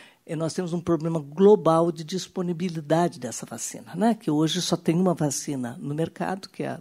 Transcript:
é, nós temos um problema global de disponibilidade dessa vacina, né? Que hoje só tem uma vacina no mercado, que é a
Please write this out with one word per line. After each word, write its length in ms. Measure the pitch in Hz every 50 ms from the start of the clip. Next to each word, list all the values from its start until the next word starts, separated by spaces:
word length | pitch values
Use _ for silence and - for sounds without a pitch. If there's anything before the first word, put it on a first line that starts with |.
| - - _ _ _
é, 100 | - 165
nós 200 | 156 160 156 -
temos 180 | - 180 170 170
um 80 | 175
problema 400 | - - 170 156 156 170 165 165
global 720 | 143 143 147 175 196 202 214 196 156 165 160 165 170 175 165
de 100 | 156 165
disponibilidade 1160 | 151 190 180 - - - 196 180 175 175 156 180 190 165 165 151 143 156 165 175 170 - 135
dessa 260 | 123 117 110 - -
vacina, 480 | - 117 117 - - - 117 101 - -
né? 200 | 170 208 233 220
Que 160 | 220 - -
hoje 300 | 151 151 160 156 - 180
só 160 | 170 - 180
tem 200 | 170 - - 160
uma 180 | 175 190 185 170
vacina 600 | - 156 143 127 - - - 143 131 123 117 123 123
no 160 | 135 139 147
mercado, 540 | 151 165 165 - - 175 170 185 190 - -
que 160 | - - 147
é 60 | 135
a 100 | 127 -